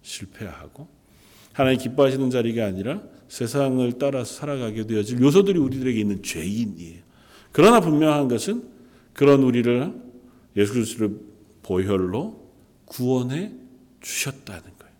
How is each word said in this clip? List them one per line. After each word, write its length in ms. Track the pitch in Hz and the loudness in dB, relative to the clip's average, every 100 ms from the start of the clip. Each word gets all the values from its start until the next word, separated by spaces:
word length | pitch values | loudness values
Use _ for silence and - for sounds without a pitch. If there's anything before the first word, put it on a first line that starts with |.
실패하고 840 | - - 98 - 104 76 78 - 156 _ _ _ _ - - | -16 -16 -16 -16 -16 -16 -20 -20 -20 _ _ _ _ -20 -18
하나님 280 | - 131 131 | 0 2 2
기뻐하시는 500 | 120 131 135 131 131 | 0 4 4 4 0
자리가 360 | 123 117 117 107 | 0 0 0 -2
아니라 360 | 92 101 185 - - _ | -4 -6 -8 -12 -20 _
세상을 640 | - 117 139 135 127 123 123 | -8 -4 -2 0 0 -2 -2
따라서 360 | 139 135 117 - | -4 -4 -8 -10
살아가게 520 | 147 139 117 107 107 | -8 -6 -6 -6 -4
되어질 340 | 110 104 123 | -2 -2 2
요소들이 380 | 135 170 202 180 | 4 6 4 2
우리들에게 400 | 131 - 127 113 | 0 -2 -2 -2
있는 240 | 104 98 | -2 -4
죄인이에요. 800 | - 85 82 107 113 85 85 85 _ _ _ - _ | -6 -8 -6 -4 -6 -8 -16 -18 _ _ _ -20 _
그러나 300 | - 180 240 | 4 6 6
분명한 480 | 165 151 156 147 135 | 4 2 2 2 0
것은 400 | 117 - 233 - - - _ _ | -2 -2 -6 -8 -20 -20 _ _
그런 320 | - 143 139 | 2 6 6
우리를 500 | 131 120 120 123 156 - - - - _ _ 101 | 6 2 2 0 -2 -10 -18 -20 -20 _ _ 0
예수 160 | 104 | 0
그리스도의 400 | 120 107 - 107 101 - - _ _ | 0 -4 -2 -4 -4 -16 -20 _ _
보혈로 880 | - 92 95 98 92 104 202 - - _ _ _ _ | -4 -2 0 0 0 -4 -6 -12 -20 _ _ _ _
구원해 640 | - 123 127 123 143 208 - - - _ _ | -6 -2 -2 -2 -6 -8 -12 -20 -20 _ _
주셨다는 600 | - - 143 - - 92 | -12 -8 -8 -10 -16 -18
거예요. 320 | 87 - - _ | -18 -20 -20 _